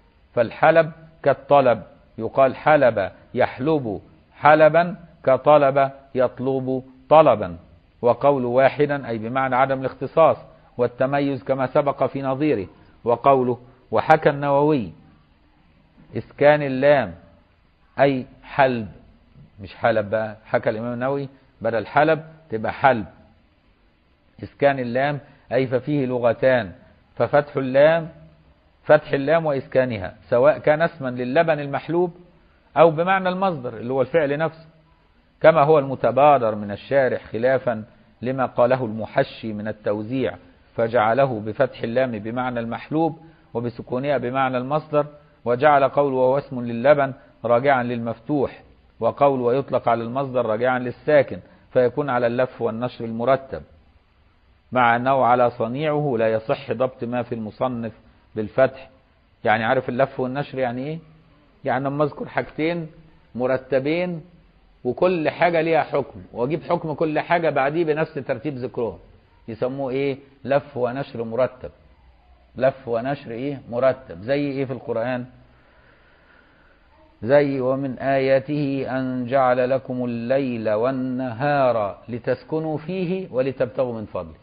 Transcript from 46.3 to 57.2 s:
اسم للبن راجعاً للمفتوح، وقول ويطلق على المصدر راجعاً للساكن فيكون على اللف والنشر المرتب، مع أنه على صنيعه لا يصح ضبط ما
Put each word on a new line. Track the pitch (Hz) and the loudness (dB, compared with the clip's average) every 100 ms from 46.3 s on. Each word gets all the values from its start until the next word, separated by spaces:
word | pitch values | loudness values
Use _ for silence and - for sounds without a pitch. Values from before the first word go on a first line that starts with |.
| 135 | 0
اسم | - 127 | -4 -8
للبن | 120 117 127 147 135 127 - _ 113 | -8 0 2 4 2 -6 -18 _ 0
راجعاً | 120 139 131 | 2 2 0
للمفتوح، | 120 120 117 113 - 147 117 - - _ _ - | 0 -4 -6 -8 -6 -2 -4 -6 -20 _ _ -6
وقول | 113 - 143 135 | -4 2 2 2
ويطلق | 120 131 131 127 120 | 0 0 0 -2 0
على | 117 | 0
المصدر | 117 127 139 127 117 | 0 -6 -4 -2 -2
راجعاً | 107 127 127 | 0 0 -2
للساكن | 123 - - 151 - 92 - _ _ | -4 -8 2 2 2 -2 -14 _ _
فيكون | 127 123 131 147 | 0 2 0 -2
على | 123 120 | 0 0
اللف | 120 127 - | 0 -4 -4
والنشر | 113 113 123 - 117 | -6 -4 -6 -8 -8
المرتب، | 113 120 135 - 80 - _ _ _ _ _ _ _ _ _ _ | -4 0 0 0 -14 -14 _ _ _ _ _ _ _ _ _ _
مع | 123 120 120 | 2 4 4
أنه | 127 135 120 | 2 2 4
على | 123 120 | 4 4
صنيعه | - 113 127 156 147 147 113 | 0 -6 -4 -2 -2 0 0
لا | 110 | 0
يصح | 110 - 139 - | 0 -2 -6 -4
ضبط | 117 123 - | -2 -2 -4
ما | 117 123 | -6 -6